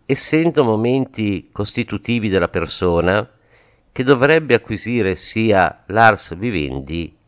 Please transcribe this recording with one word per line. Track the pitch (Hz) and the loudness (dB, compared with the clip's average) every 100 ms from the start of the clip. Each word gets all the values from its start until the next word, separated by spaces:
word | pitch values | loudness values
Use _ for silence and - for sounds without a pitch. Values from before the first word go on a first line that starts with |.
Essendo | - 135 - 156 165 156 | -6 -4 0 0 2 2
momenti | 123 107 117 135 131 - 104 92 - | 2 2 2 0 -2 -4 -4 -4 -6
costitutivi | - 107 - 113 104 - 117 107 | -8 -6 -6 -6 -6 -4 -2 0
della | 92 87 | 0 0
persona, | 90 85 - 90 85 87 104 - _ _ _ _ _ _ | -2 -6 -4 0 2 2 0 -2 _ _ _ _ _ _
che | - | -4
dovrebbe | 127 127 139 160 147 | 2 4 4 2 2
acquisire | 117 - 104 113 120 95 | 0 0 -8 -4 -2 -2
sia | 90 - 110 110 98 85 - - | -2 -4 -2 2 4 2 -2 -4
l'ars | 104 113 101 - | 4 4 4 -4
vivendi | 85 120 92 71 67 69 85 82 _ | -8 -6 -4 -4 -6 -8 -8 -8 _